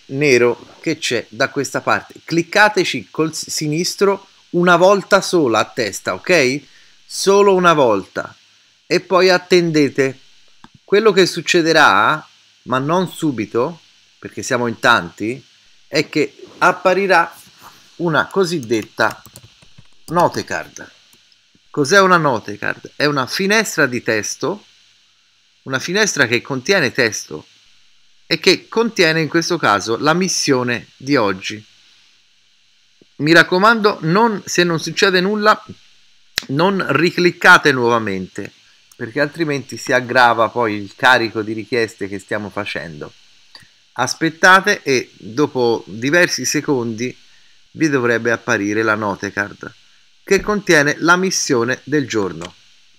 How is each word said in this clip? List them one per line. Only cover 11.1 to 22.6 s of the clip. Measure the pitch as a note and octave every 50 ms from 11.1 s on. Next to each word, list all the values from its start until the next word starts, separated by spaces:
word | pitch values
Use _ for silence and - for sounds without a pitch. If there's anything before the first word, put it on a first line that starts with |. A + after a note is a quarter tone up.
che | F3+ F#3+ F3+
succederà, | D#3 - E3+ D#3 - - F3 D#3 E3 D#3+ D#3+ C#3+ A#2 F#2+ G2+ G#2+ B2 D3 D#3 - - _ _ _ _ _ _
ma | - - B2 C3
non | C#3 D3 E3 F#3 F#3 D#3
subito, | - - E3 D3+ C3 A2 G#2 - - A#2 B2+ D#3+ F3 D#3+ _ _ _ _ _ _ _ _
perché | - G2+ - A#2
siamo | G2+ - C3+ A#2+ A#2+
in | A#2 G#2+ -
tanti, | - B2+ A#2 G#2 F2 E2+ - - G#2 A2 B2+ C#3 - _ _ _ _ _ _ _ _
è | - - D#3 D3+ -
che | - D#3 C#3 - - - - - - -
apparirà | - F3 F3 - - F#3+ F#3 F#3 G3 F#3 F#3 E3 E3+ - - - - - _ _ - - - - _ _ _
una | - E3 F3 D3+ C3 -
cosiddetta | - - F#3+ F#3+ D#3+ F3 D#3+ A#2 G#2+ A#2+ G#2+ G2+ - _ - A2+ G#2+ - - - - - - - - _ _ - - - - - - - - -
note | - D#3 F3 E3+ B2+ - A#2 F#2+
card. | - F#2+ D#2+ D#2 - - - - - _ _ _ _ _ _ _ _ _ _ _ _ _ _ _ _
Cos'è | - D3+ C#3+ C3 F#3+ G3+
una | F#3+ F#3 F#3
note | E3+ D#3 C#3+ B2 G#2 - - G2+
card? | G#2